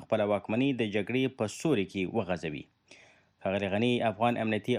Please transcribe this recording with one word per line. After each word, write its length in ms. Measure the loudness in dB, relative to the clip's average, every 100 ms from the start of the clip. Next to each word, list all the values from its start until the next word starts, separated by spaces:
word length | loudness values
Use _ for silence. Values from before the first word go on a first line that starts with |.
خپله 240 | 0 2 2
واکمني 360 | 0 0 0 2 0
د 100 | 0 0
جګړې 440 | -2 0 0 -2
په 140 | -4 -2
سوري 320 | 0 2 0
کې 200 | -2 -2 -2
وغځوي. 440 | -2 -2 -2 -6 -12 _ _ -20 -20 -20 _ _
ښاغلي 320 | -2 0 0
غني 180 | 0 2 2 0
افغان 280 | 2 0 2 0
امنیتي 320 | -2 0